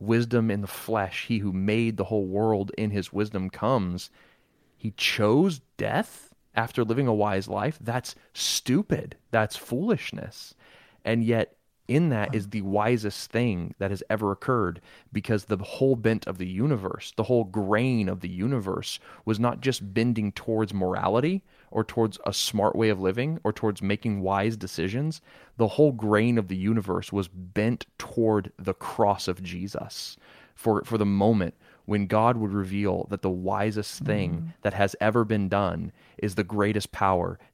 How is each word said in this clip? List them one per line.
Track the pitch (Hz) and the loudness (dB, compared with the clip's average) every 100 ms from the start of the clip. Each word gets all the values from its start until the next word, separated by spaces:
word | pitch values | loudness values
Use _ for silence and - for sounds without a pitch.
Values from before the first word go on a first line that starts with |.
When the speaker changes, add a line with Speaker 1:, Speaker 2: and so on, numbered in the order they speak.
Speaker 1:
wisdom | 101 117 117 120 113 | 0 2 4 2 2
in | 101 | 0
the | 98 | -4
flesh, | - - 110 95 - - | -8 -2 -2 -2 -6 -4
he | 113 | -2
who | 101 | 0
made | 95 101 110 113 98 | 0 0 2 0 -2
the | |
whole | 95 107 92 | -2 0 0
world | 101 110 101 101 - | 0 2 2 0 -2
in | 107 | -2
his | 101 90 | -2 -2
wisdom, | 101 104 101 92 | -2 -2 -2 -4
comes, | - 110 131 90 90 - _ _ _ _ _ _ _ | -2 0 2 0 -4 -10 _ _ _ _ _ _ _
he | 110 | -10
chose | - - - 104 135 190 143 _ - | -2 -2 2 4 6 4 0 _ -4
death | 104 156 - - - _ _ | -2 0 -2 -10 -20 _ _
after | 110 113 - | -4 -2 0
living | 110 120 127 | 0 2 2
a | |
wise | 107 104 98 98 | 2 2 0 -2
life? | 98 123 - | -4 -4 -4
That's | 117 123 - - _ | -6 -6 -6 -16 _
stupid. | - - - - 139 - - - - _ | -6 -4 -2 2 0 2 -4 -4 -16 _
That's | 113 107 - | 0 0 -4
foolishness. | - 127 220 160 - - - - - _ - - - _ | -6 -4 0 0 -2 -12 -12 -16 -20 _ -20 -20 -20 _
And | - 117 | -2 0
yet, | 117 113 - _ _ _ - | 2 2 0 _ _ _ 0
in | 143 170 | 2 2
that | 113 104 | 0 0
is | 110 | -2
Speaker 2:
Huh. | 98 | -2
Speaker 1:
the | 107 | -6
wisest | 98 101 110 120 104 - - | 0 2 2 2 0 -6 -4
thing | 117 120 90 82 - | 0 0 0 -6 -4
that | 98 | -4
has | 95 - | -4 -2
ever | 107 104 | 0 0
occurred, | 98 - 123 90 87 - - _ | -2 0 2 0 -2 -14 -20 _
because | 104 - 104 - | -8 0 -2 0
the | 98 | -4
whole | 98 - 135 120 | -4 0 2 4
bent | 113 110 - | 2 0 -4
of | 92 | -6
the | 92 | -6
universe, | 92 143 117 95 - - - | 0 0 0 -2 -8 -10 -6
the | |
whole | 110 120 | 2 2
grain | 95 104 98 107 127 120 92 | 2 -2 2 2 2 0 0
of | 92 | -2
the | 90 | -6
universe, | 90 117 127 95 - - - - - | -2 -2 -2 -2 -6 -6 -12 -14 -10
was | 110 107 | -4 0
not | 120 - | 0 0
just | 131 127 101 | -2 -2 -4
bending | 104 120 113 104 | 0 2 0 -2
towards | - - 110 104 | -4 -2 0 0
morality | 101 92 95 95 117 156 190 _ _ _ | 0 -2 0 2 2 2 -2 _ _ _
or | 110 | -2
towards | 110 120 110 - | -2 2 0 0
a | - | -4
smart | - - 104 104 - | -2 -2 2 2 4
way | 110 | 2
of | 95 | 4
living | 95 113 143 165 | 0 0 -2 -2
or | 110 | -4
towards | - 110 98 | 0 -2 -2
making | 98 107 113 98 | -2 -2 -2 -2
wise | 92 98 110 110 | 0 2 0 -2
decisions. | 92 - 95 120 156 - _ - - - | -8 -4 -2 -2 -4 -6 _ -20 -20 0
The | 110 | 2
whole | - 151 | 6 4
grain | 117 107 107 120 117 | 4 2 4 4 2
of | 95 | 0
the | 95 | -2
universe | 101 113 95 90 - | 2 0 0 -4 -2
was | 98 90 | -4 -4
bent | 92 92 101 110 120 - _ | -8 -6 0 0 -2 -8 _
toward | - 120 110 104 98 - | -6 0 4 2 0 -8
the | 95 | -6
cross | - - - 101 98 - | -6 -6 2 2 2 -2
of | 90 | -6
Jesus | 90 87 98 - - - - - - - - | -6 -8 -8 -8 -10 -12 -14 -16 -20 -20 -20
for, | - 113 104 | -4 2 2
for | - 113 | 0 0
the | 101 | 2
moment | 98 107 107 85 - - - - | 4 4 4 2 -6 -20 -18 -2
when | 104 95 | -2 2
God | 107 117 117 | 4 4 2
would | 104 | 0
reveal | 101 92 98 101 92 - | 0 -2 0 0 0 -4
that | 101 | -2
the | 95 | -2
wisest | 90 95 98 104 104 - - | -2 -2 0 0 -2 -6 -6
thing | 139 104 90 | -2 0 0
Speaker 2:
Mm-hmm. | 85 82 - | -2 -6 -4
Speaker 1:
that | 104 | -2
has | 104 98 - | 2 0 2
ever | 107 117 | 2 4
been | 107 107 95 | 2 2 2
done | 101 95 85 85 - - - | 2 0 -2 -8 -12 -20 -6
is | 104 92 | -4 -2
the | |
greatest | 92 104 104 104 - | -2 2 2 2 -2
power | - 98 90 87 90 - | 0 2 2 0 -6 -16